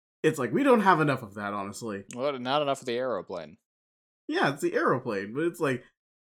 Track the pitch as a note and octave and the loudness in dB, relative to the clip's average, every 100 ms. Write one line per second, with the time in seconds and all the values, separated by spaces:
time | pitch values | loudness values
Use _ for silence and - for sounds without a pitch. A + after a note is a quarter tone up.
0 | _ _ D#3 D#3 A#2+ D#3 C#4+ A#3+ G3 E3+ | _ _ 0 2 0 2 6 6 6 6
1 | D3 C3+ G#2 G2 G#2 G2+ G2 G#2+ A#2 G2 | 4 0 -4 -8 -6 -6 -6 -8 -8 -8
2 | G2 A#2+ C#3 C3+ B2 D3 C#3+ C3+ B2+ A#2 | -10 -6 -4 -2 0 0 2 -2 -2 -4
3 | B2+ G#2 E2+ F#2 D#2 F2+ _ _ _ _ | -2 -4 -6 -8 -10 -16 _ _ _ _
4 | _ _ - D#4+ D#3+ C#3 F3 A#3 D#4 C#3 | _ _ -6 0 0 0 -2 0 0 0
5 | B2 G2+ G2+ B2 E3+ E3+ D3+ B2 - _ | -2 -4 -4 -4 -4 -2 -2 -2 -6 _
6 | _ _ | _ _